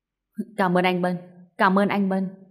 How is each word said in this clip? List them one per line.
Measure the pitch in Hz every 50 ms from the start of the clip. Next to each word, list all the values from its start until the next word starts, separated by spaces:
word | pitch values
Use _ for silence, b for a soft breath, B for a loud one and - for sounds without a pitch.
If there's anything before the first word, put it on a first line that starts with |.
| _ _ _ _ _ _ _ - 202 - - -
"Cảm | 196 180 175 180
ơn | 180
anh | 185 180 180
Bân, | 180 180 180 175 - - - - - - _ -
cảm | 220 190 185 196
ơn | 202 196
anh | 208 202 202 190
Bân. | 190 190 190 185 - - - -